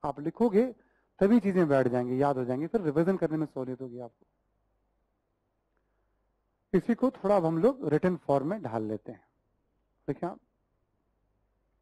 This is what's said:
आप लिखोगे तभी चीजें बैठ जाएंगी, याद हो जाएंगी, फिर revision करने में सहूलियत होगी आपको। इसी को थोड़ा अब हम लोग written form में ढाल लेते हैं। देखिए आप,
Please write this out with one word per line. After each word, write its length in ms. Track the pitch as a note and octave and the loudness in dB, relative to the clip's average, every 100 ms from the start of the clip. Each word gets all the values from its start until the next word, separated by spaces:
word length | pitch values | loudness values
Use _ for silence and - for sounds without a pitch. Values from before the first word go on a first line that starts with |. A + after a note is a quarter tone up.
| D3+ | -6
आप 140 | C#3 | -6
लिखोगे 560 | D3 - A#3 G3 B3+ A#3 _ _ _ _ | -8 0 2 4 2 -2 _ _ _ _
तभी 200 | G3 A#3 | 4 4
चीजें 280 | G3 F#3 E3+ | 4 2 4
बैठ 200 | C#3 B2+ | 4 2
जाएंगी, 340 | B2 B2 B2+ | 0 -2 0
याद 160 | C#3+ C3+ | 0 0
हो 80 | B2 | -2
जाएंगी, 220 | B2+ D#3+ | -4 -2
फिर 140 | A3+ | -2
revision 360 | E3+ C#3+ E3+ F#3+ | -2 0 0 0
करने 200 | D#3+ D#3 | -2 -2
में 80 | D3+ | -6
सहूलियत 360 | - B2+ B2+ | -6 -8 -10
होगी 180 | C3 A#2+ | -12 -14
आपको। 260 | A#2+ _ _ _ _ _ _ _ _ _ _ _ _ _ _ _ _ _ _ _ _ _ _ _ _ _ _ F#3+ | -16 _ _ _ _ _ _ _ _ _ _ _ _ _ _ _ _ _ _ _ _ _ _ _ _ _ _ -2
इसी 180 | - A#3 | 0 0
को 160 | B3+ | 0
थोड़ा 260 | - G3 G3+ | -2 2 2
अब 80 | E3 | 2
हम 120 | E3 | 2
लोग 300 | G3 C4+ E3+ | 2 0 -2
written 280 | D3+ F#3 F3+ | 0 0 -2
form 340 | - C#3 C#3 | 0 0 0
में 120 | G#3+ | -6
ढाल 220 | D3 A2 | -6 -6
लेते 280 | A2 G#2+ - | -6 -8 -10
हैं। 160 | A#2 _ _ _ _ _ _ _ _ - | -18 _ _ _ _ _ _ _ _ -10
देखिए 220 | C#3 E3+ | -8 -8
आप, 100 | - _ _ _ _ _ _ _ _ _ _ _ _ _ _ | -12 _ _ _ _ _ _ _ _ _ _ _ _ _ _